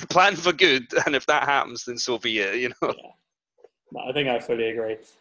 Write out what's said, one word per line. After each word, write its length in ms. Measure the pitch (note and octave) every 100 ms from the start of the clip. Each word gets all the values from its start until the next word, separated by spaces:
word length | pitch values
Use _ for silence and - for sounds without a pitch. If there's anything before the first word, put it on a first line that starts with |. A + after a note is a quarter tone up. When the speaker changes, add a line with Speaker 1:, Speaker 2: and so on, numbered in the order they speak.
| F3
Speaker 1:
plan 260 | F3 G3
for 180 | E3+ F3
good, 320 | D3+ F3+ C3 A#2+ E3
and 100 | E3
if 100 | C#3 -
that 160 | D3
happens, 420 | C3+ C#3 C3 A#2+
then 120 | B2 A#2+
so 200 | - A#2+
be 220 | A#2+ A2
it, 160 | G2
you 140 | A2+ B2 -
know? 120 | C#3+ -
Speaker 2:
Yeah. 140 | - _ _ _ _ _ - _ _
No, 60 | C3 B2+
I 40 |
think 160 | D3 C3+
I 100 | A#2+
fully 300 | - A#2 A2+
agree. 260 | A2+ A2 A2 - _